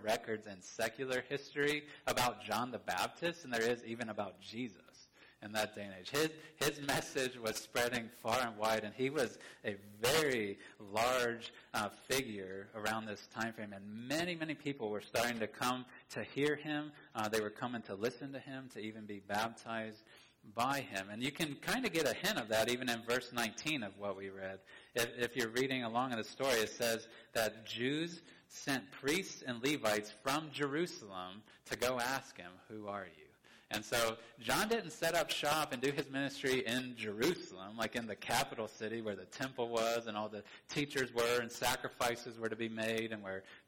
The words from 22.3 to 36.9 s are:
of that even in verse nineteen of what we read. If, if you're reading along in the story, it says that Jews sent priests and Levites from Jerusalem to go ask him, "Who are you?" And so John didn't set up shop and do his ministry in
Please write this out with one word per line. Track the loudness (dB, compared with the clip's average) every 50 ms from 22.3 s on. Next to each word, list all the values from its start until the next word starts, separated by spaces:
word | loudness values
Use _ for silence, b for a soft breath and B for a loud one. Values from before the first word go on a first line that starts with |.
| 0 0
of | 0 2
that | 4 4 4 4
even | 2 2 2 0
in | -2 0
verse | 2 2 2 2 0 0
nineteen | 0 0 0 0 0 -2 -2 0 0 0 -2
of | -4 -6
what | -4 -2 -2 -2
we | -2 -6 -8
read. | -6 -6 -6 -6 -6 -8 -12 B B B B B B
If, | 2 2 2 2
if | 0 -2 0 0
you're | 0 0 2
reading | 2 2 2 2 2 0 0
along | 0 2 2 2 2
in | 0 -2
the | -4
story, | -4 -2 0 2 4 4
it | 4 4 2
says | 0 0 2 2 2 0 -2 -8 B B B B
that | 0 2 2 2 0 -4 -10
Jews | -6 -4 0 0 0 2 0 -2 -4 -6 -10 -16 B B B B B
sent | -14 -6 -2 0 0 0 -2 -6
priests | -8 -2 2 2 2 2 0 -2 -8 -8 -6
and | -6 -4 0
Levites | 2 2 2 4 4 4 4 4 2 -2 -6 -4 -2
from | 0 0 0 0 -2
Jerusalem | -2 0 0 2 2 2 0 0 -4 -8 -10 -10 -8 -8 -8 -8 -10 -12 -16 B B B B
to | -6 -2
go | 0 2 2 2 2
ask | 0 0 0 -2 -4 -8 -14
him, | -14 -14 -14 -14 -16 -14 -12
"Who | -10 -8 -6 -4
are | -4 -4 -6
you?" | -8 -14 -18 -20 -20 -20 _ B B B B B B
And | -6 -6 -2
so | 0 2 2 2 2 0 -2 B B B B
John | 0 2 4 4 4 4
didn't | 2 2 0 -2
set | -4 0 2 4 4
up | 4 2 2
shop | 0 2 2 4 4 4 4 2
and | 0 2
do | 2 2
his | 2 2 -2 0
ministry | 0 0 0 0 0 0 2 4 4 4 4
in | 2 2 0 0 -2